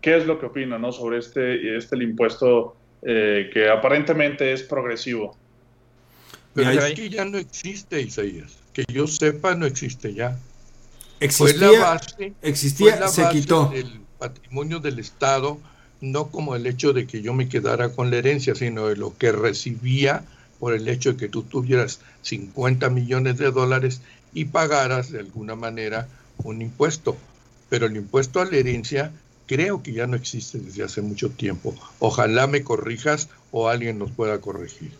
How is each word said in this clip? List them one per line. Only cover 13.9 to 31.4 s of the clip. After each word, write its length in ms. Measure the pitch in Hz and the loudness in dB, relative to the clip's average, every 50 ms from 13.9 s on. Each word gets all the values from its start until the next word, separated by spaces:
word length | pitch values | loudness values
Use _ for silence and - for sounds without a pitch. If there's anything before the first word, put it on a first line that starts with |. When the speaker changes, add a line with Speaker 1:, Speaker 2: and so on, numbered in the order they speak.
| 117 110 - - - - | -12 -18 -20 -20 -16 -12
Speaker 2:
patrimonio 600 | 131 - 127 - - - 127 135 147 151 165 170 | -12 -12 -12 -14 -20 -10 -8 -8 -6 -4 -6 -4
del 200 | 143 147 127 117 | -4 -4 -6 -6
Estado, 600 | 107 - - - - 135 135 135 131 143 147 151 - - - _ - - _ _ | -10 -14 -6 0 2 2 4 4 2 -2 -4 -6 -12 -20 -20 _ -20 -20 _ _
no 260 | - 135 131 147 151 151 | -8 -4 -2 -2 -4 -4
como 280 | - - 156 147 127 | -6 -6 -4 -4 -4
el 100 | 120 120 | -4 -2
hecho 260 | 127 123 123 - 143 135 | -4 -4 0 2 2 2
de 140 | 127 120 - | 2 0 -2
que 140 | - 113 | -8 -8
yo 120 | 104 113 123 | -6 -2 -2
me 140 | 131 131 127 | -2 -2 0
quedara 420 | - 123 104 117 120 117 120 120 | -2 -2 0 0 0 2 0 -2
con 200 | 120 - 123 123 | -2 -2 -2 0
la 60 | 120 120 | 0 2
herencia, 360 | 120 131 147 143 127 131 113 | 2 2 0 2 0 -2 -2
sino 320 | - 127 120 113 110 110 107 | -2 -2 -4 -4 -2 -2 -2
de 80 | 104 101 | -2 -2
lo 180 | 104 107 - - | -4 -8 -6 0
que 140 | - 117 | 2 2
recibía 920 | 107 104 107 113 101 - - 127 117 110 120 127 131 135 139 139 147 - - - - - - _ _ _ | 2 4 2 0 0 -2 -6 -8 -8 -6 -2 -2 0 2 2 2 2 0 -4 -12 -20 -20 -20 _ _ _
por 140 | - 120 117 | -2 -2 -2
el 140 | 110 110 117 | 0 0 -2
hecho 240 | 120 123 127 135 120 | -4 0 0 0 0
de 40 | - | 0
que 120 | 117 101 | -6 -6
tú 140 | - 117 107 | -6 -8 -8
tuvieras 580 | - - 139 123 123 127 123 117 113 - - - - - _ | -6 -4 -4 0 2 2 2 2 0 -4 -12 -16 -20 -20 _
cincuenta 680 | _ - - 101 98 95 - - 127 127 131 127 139 127 | _ -10 -8 -8 -10 -10 -8 -2 0 2 2 2 2 0
millones 480 | 127 127 123 120 127 127 131 131 123 127 | 2 0 0 0 0 0 0 0 0 0
de 140 | 147 139 | 0 0
dólares 500 | 120 131 127 127 127 131 131 127 127 - - - - _ _ _ - | 2 2 2 2 2 2 0 -2 -4 -6 -12 -20 -20 _ _ _ -8
y 120 | 160 156 | -8 -8
pagaras 640 | 151 - 170 160 151 151 143 135 127 131 127 123 131 | -2 0 0 2 2 2 2 2 2 0 -2 -4 -6
de 80 | 160 113 | -8 -12
alguna 360 | 101 98 95 107 107 107 113 | -12 -12 -12 -12 -10 -10 -10
manera 520 | 110 117 113 113 110 110 107 107 110 120 123 - - - - - - - | -8 -8 -8 -8 -6 -6 -6 -6 -6 -8 -8 -14 -20 -20 -20 -12 -10 -10
un 180 | 113 110 113 | -8 -8 -8
impuesto. 540 | 113 117 - - 143 160 156 - - 127 - - - - - _ _ _ _ _ _ _ | -8 -8 0 0 0 0 0 -2 -4 -4 -4 -4 -8 -20 -20 _ _ _ _ _ _ _
Pero 160 | - 120 117 | -2 0 0
el 100 | 113 107 | 0 -2
impuesto 460 | 107 101 98 - 135 135 127 - 185 | -4 -8 0 0 0 0 2 0 -2
a 40 | 180 | -2
la 120 | 190 180 143 | 2 2 2
herencia 540 | 127 123 123 120 110 - 143 139 143 160 156 - _ _ _ _ _ - | 2 2 0 -4 -4 -4 -4 -4 -4 -4 -8 -16 _ _ _ _ _ -4
creo 340 | 131 135 165 196 208 160 123 | -2 0 0 0 -2 -4 -6
que 100 | - 117 | -8 -6
ya 140 | 113 117 123 | -4 -4 -2
no 100 | 123 123 | -2 -4
existe 420 | 127 - - 131 - - - 120 | -4 -6 -10 -10 -10 -10 -12 -12
desde 240 | 101 95 95 101 104 | -12 -12 -10 -8 -8
hace 180 | 98 - - | -6 -6 -6
mucho 280 | 104 104 104 101 - - | -6 -6 -4 -4 -4 -6
tiempo. 420 | - - | -4 -4